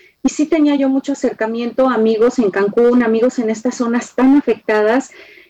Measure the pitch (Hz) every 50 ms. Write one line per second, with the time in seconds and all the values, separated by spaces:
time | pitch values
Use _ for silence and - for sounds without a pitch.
0 | - - _ _ - 262 - - 302 302 339 320 294 294 285 277 277 269 269 269
1 | - - 277 - - 240 214 - 220 220 226 233 240 233 226 - 262 262 247 226
2 | 220 220 226 208 226 247 - - 226 196 - 196 202 202 - 233 240 240 247 247
3 | 240 226 220 226 233 254 - - 226 220 220 220 - 254 - - 247 233 233 247
4 | - - - - 254 262 277 294 - - 214 - - - 214 214 208 214 233 269
5 | - - - - - - - - - _